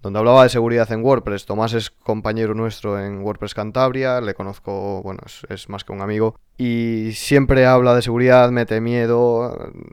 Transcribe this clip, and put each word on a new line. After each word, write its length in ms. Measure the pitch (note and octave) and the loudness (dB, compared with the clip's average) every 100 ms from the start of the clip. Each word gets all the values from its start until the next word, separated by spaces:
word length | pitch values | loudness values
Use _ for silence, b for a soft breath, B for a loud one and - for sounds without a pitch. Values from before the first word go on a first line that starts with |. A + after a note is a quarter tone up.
donde 160 | G2+ G2+ | -6 0
hablaba 260 | A2+ C3 | 6 8
de 60 | B2+ | 6
seguridad 420 | A#2+ A#2 A#2 A2 | 4 0 2 0
en 100 | A2+ | 0
WordPress. 440 | B2 B2+ G#2 G2+ - | 0 0 0 -8 -6
Tomás 260 | G#2 A2 | -4 -2
es 180 | A2+ G#2+ | -4 -6
compañero 640 | - - A2 G#2+ A2 A2 | -10 -6 -4 -4 -2 -2
nuestro 480 | G#2+ A2+ G#2 G#2+ G2+ | -2 -6 -6 -6 -6
en 200 | G2 G2+ | -6 -8
WordPress 320 | G2+ G2+ G#2 | -8 -8 -8
Cantabria, 680 | - G#2+ B2+ C3 C3 C3 B2+ | -8 -6 -2 -2 -2 -2 -2
le 140 | A2 | -4
conozco, 680 | G2 G2 G2 - G2 G2+ G2 | -8 -10 -12 -10 -8 -6 -8
bueno, 180 | G2 F#2+ | -10 -14
es, 200 | - - - | -16 -20 -16
es 200 | G2 - | -14 -14
más 120 | G2+ | -14
que 100 | - | -12
un 100 | G2 | -10
amigo. 360 | G2 G#2+ A2 - _ - | -6 -2 -2 -4 _ -8
Y 540 | B2 A#2 A#2 A2+ A2 | -4 -2 -4 -4 -6
siempre 520 | G#2+ - C#3+ C3 C3 B2+ | -10 0 2 4 4 6
habla 280 | B2+ B2 A#2+ | 6 4 4
de 60 | |
seguridad, 480 | A#2+ A#2 B2+ B2+ B2 | 2 2 6 6 6
mete 300 | B2 A2+ A2 | 2 -2 -2
miedo, 920 | A#2 A#2+ A#2 A#2 A#2+ A#2 A#2+ - - - - | -2 -2 0 2 2 0 -4 -8 -14 -16 -18